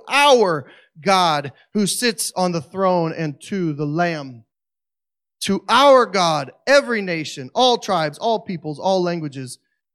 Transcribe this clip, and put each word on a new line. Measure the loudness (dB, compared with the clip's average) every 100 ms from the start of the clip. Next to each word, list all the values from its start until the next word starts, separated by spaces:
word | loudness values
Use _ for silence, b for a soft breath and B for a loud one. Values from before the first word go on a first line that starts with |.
| -2
our | 2 6 6 4 0 -6 B B -6
God | 0 2 2 0 -4 -12 b
who | -2 -2
sits | 0 -2 -2 -6 -2
on | -2
the | -2
throne | -6 -2 0 2 0
and | -4 -6 -8
to | -8 -4 -4
the | -4 -4
Lamb.'" | -2 -2 -4 -10 -16 _ _ _ _ _ _ _ _ _ -10
To | -4 -4 2
our | 4 6 6 4
God, | 0 0 -2 -6 -6 2
every | 2 2 -2
nation, | -4 -6 -6 -10 -8 0
all | 2 2
tribes, | 0 -2 -2 -4
all | -4 -4
peoples, | -4 -10 -10 -6
all | -2 0
languages. | -2 -4 -8 -10 -14 -16 _ _ _